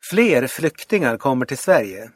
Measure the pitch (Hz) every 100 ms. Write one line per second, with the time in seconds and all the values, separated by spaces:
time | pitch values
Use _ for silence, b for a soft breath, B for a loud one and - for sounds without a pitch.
0 | - 180 233 143 123 - 156 - - 214
1 | 143 113 143 127 127 135 - 175 104 95
2 | 113